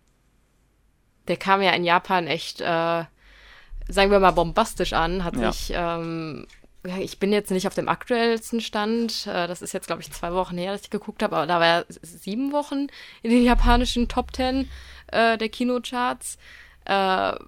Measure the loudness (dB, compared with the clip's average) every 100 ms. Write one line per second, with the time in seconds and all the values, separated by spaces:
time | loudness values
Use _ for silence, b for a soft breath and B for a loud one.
0 | _ _ _ _ _ _ _ _ _ _
1 | _ _ -6 -4 2 2 4 2 2 2
2 | 2 0 0 -4 -6 -6 -2 0 0 -2
3 | -4 B B B B B B B -2 2
4 | 6 6 6 4 2 0 0 -2 -2 0
5 | 0 -2 -4 -2 -2 -2 -4 -4 -4 -4
6 | -6 -6 -8 -10 -14 -20 -20 -16 -10 -8
7 | -8 -4 0 0 2 -2 0 -2 -2 -2
8 | -2 0 2 0 -2 -6 -4 -4 -2 0
9 | -2 -4 -6 -4 -4 -6 -8 -8 -6 -8
10 | -8 -8 -4 -2 -2 -4 -4 -6 -6 -8
11 | -8 -4 -2 0 2 4 4 4 0 -12
12 | -20 -14 -8 -4 -2 -2 -2 -4 -4 B
13 | B B 4 6 6 6 6 4 2 0
14 | -2 -2 -4 -4 -2 -2 -4 B B B
15 | -4 2 2 2 -2 -2 -2 -2 -4 -4
16 | -4 -4 -10 -14 B B B B -2 2
17 | 2 2 0 -2